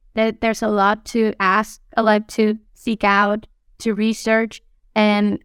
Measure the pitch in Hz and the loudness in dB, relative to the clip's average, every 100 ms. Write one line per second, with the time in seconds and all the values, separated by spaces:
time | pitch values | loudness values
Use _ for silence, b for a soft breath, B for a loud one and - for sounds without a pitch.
0 | _ - 226 220 226 220 220 208 196 220 | _ -2 -2 0 -4 -2 -2 2 2 0
1 | - 233 220 - 190 196 220 - _ - | -4 -2 -2 0 0 0 -2 -10 _ -2
2 | 214 214 214 - 214 220 - _ - 220 | 2 2 0 -2 -2 -2 -10 _ -6 -2
3 | 208 202 202 214 - _ _ _ 226 202 | 2 2 2 -2 -8 _ _ _ -4 -2
4 | 220 220 - 220 226 - _ _ _ 214 | -2 -2 0 0 0 -8 _ _ _ 0
5 | 214 208 208 202 | 2 2 0 -2